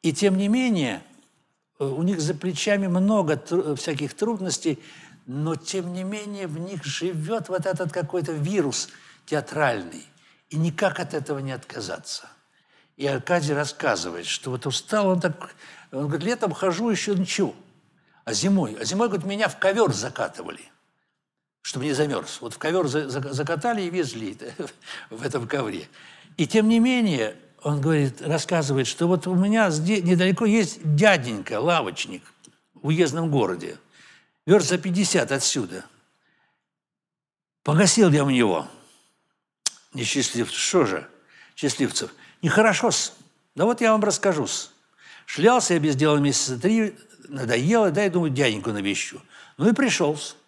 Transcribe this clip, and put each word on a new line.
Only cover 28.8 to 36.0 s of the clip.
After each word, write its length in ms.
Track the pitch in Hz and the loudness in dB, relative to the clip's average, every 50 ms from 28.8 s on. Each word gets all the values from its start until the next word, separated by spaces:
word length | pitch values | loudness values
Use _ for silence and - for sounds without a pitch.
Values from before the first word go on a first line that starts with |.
| 127 | 0
что 200 | - - - 165 | -2 -2 0 2
вот 200 | 170 185 175 - | 2 2 2 0
у 80 | 180 185 | 0 2
меня 340 | 175 190 202 214 226 214 185 | 2 2 4 4 4 4 2
зде-, 320 | 156 151 160 180 220 202 | 2 0 0 0 0 2
недалеко 440 | 170 170 185 170 185 190 185 - 226 | 4 4 4 4 4 2 2 2 2
есть 340 | 208 208 226 202 156 - - - 156 151 | 4 4 4 2 0 -4 -6 0 2 2
дяденька, 640 | 147 202 214 190 165 120 123 110 101 90 - 117 104 | 6 6 6 6 4 2 -4 -6 -6 -6 -4 -4 0
лавочник 640 | 123 170 175 160 123 95 87 - - - 98 87 - - _ _ _ - _ _ _ _ _ | 2 2 2 2 0 -2 -6 -8 -10 -10 -10 -14 -16 -20 _ _ _ -20 _ _ _ _ _
в 140 | - - | -8 -2
уездном 420 | 139 156 165 175 143 135 165 165 165 | 0 2 4 2 2 2 -2 -2 0
городе, 480 | 147 135 107 90 90 85 87 85 80 - _ _ _ - - - - _ _ _ _ _ _ | 2 2 2 0 -2 -6 -8 -12 -14 -16 _ _ _ -20 -20 -20 -20 _ _ _ _ _ _
верст 240 | 156 185 208 165 135 | 6 6 6 6 2
за 80 | 180 | 0
пятьдесят 540 | 175 147 190 175 190 196 - - 175 120 107 | -2 0 -2 0 2 2 2 2 0 2 2
отсюда. 540 | 139 135 - - - 139 104 90 95 92 - - _ _ | -2 0 0 0 -2 -2 -4 -4 -8 -14 -14 -16 _ _